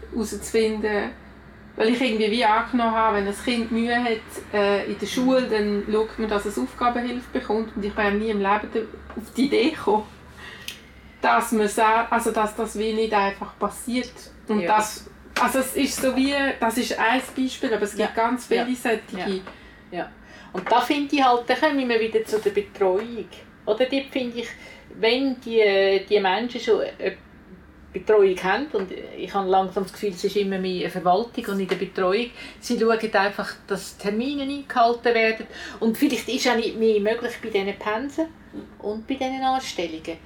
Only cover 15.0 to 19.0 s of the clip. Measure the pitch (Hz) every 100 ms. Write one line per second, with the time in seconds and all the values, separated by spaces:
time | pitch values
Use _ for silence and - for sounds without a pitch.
15 | - - - - 240 262 254 - 277 -
16 | 262 247 269 285 277 262 226 233 214 -
17 | 226 254 - - 262 - 262 208 202 208
18 | 214 - 233 247 - 240 240 254 247 220